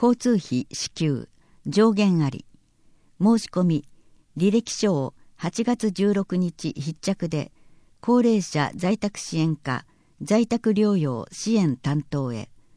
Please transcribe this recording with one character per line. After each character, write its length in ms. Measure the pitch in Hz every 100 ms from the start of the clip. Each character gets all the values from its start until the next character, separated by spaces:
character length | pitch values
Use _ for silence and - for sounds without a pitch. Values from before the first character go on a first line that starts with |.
交 140 | 240 240
通 200 | 247 220
費 320 | - 123 -
支 200 | - -
給、 360 | - 160 131 117 _ _ - -
上 260 | 151 226
限 320 | 202 202 175
あ 60 | 143
り。 160 | 123 - - _ _ _ _ _ _
申 180 | 196 226
し 80 | -
込 160 | -
み、 240 | 180 151 - - _ - _ -
履 160 | 185
歴 220 | 220 226
書 200 | - 214
を 200 | 160 131 - - _
八 260 | 170 -
月 280 | 233 240 220
十 220 | 180 202
六 220 | 202 196 180
日 380 | 180 - 156 -
必 160 | 139 160
着 300 | - 196 170
で、 240 | 156 - _ - - _ _
高 200 | - 247
齢 200 | 240 220
者 300 | 175 156 139 196
在 220 | 180 214
宅 200 | 202 -
支 180 | - 165
援 180 | 160 156
課、 300 | - 127 - _ _ _
在 260 | 147 214 226
宅 240 | 240 226
療 260 | 208 214 202
養 300 | 147 120 -
支 240 | - - 226
援 220 | 175 127
担 240 | 135 147
当 320 | - 147 131
へ、 160 | 117 - - _